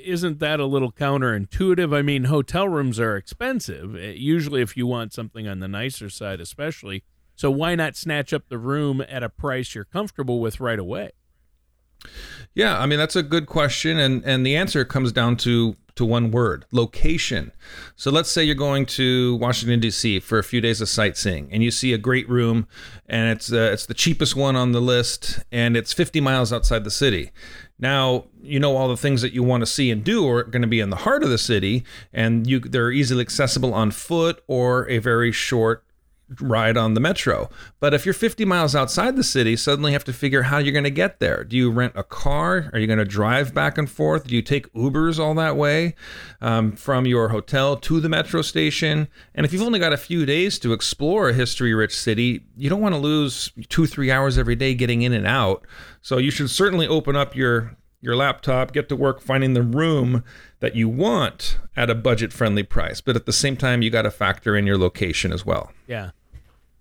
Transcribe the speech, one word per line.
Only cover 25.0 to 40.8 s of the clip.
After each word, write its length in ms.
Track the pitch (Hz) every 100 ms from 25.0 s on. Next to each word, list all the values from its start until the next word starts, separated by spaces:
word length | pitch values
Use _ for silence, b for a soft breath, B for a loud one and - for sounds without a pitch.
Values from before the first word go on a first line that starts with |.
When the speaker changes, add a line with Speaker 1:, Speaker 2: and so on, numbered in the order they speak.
| 120 - - - -
Speaker 2:
and 240 | 120 120 117
it's 180 | -
fifty 260 | - 170 160
miles 320 | 139 131 120
outside 300 | 117 - 117
the 80 | 107
city. 400 | - 139 95 - - B B B B
Now, 460 | 127 139 131 127 - -
you 180 | 139 143
know 160 | 143 131
all 140 | 131
the 80 | 120
things 240 | 143 131
that 120 | 123
you 80 | 123
want 200 | 123 123
to 40 | 113
see 240 | - 131
and 140 | 110
do 240 | 117 226 151
are 140 | 120
gonna 240 | - 123 117
be 140 | 113
in 80 | 104
the 80 | 95
heart 260 | - 285
of 60 | 302
the 80 | 117
city, 480 | - 110 95 123 - B B
and 340 | - 113 117 113
you, 140 | 131
they're 320 | 123 127 120
easily 300 | 131 131 127
accessible 520 | 120 - 135 - 127
on 180 | 104 110
foot 520 | 104 - 170 165 170 -
or 400 | 131 123 127 -
a 100 | 117
very 320 | 113 117 120
short 540 | 107 - 123 113 117 _ _ _ _ - 123
ride 380 | 135 113 110 117
on 180 | 113 110
the 40 |
metro. 480 | 147 190 - 73 - B B B
But 140 | 143
if 120 | 143 175
you're 80 |
fifty 320 | 185 233 - 208
miles 300 | 175 156 143
outside 420 | 135 - 220 262
the 60 |
city, 320 | - 135 113 113
suddenly 360 | - 143 147
you 40 | 139
have 100 | -
to 80 |
figure 300 | 123 143 135
how 140 | 127 143
you're 160 | 143
gonna 160 | 143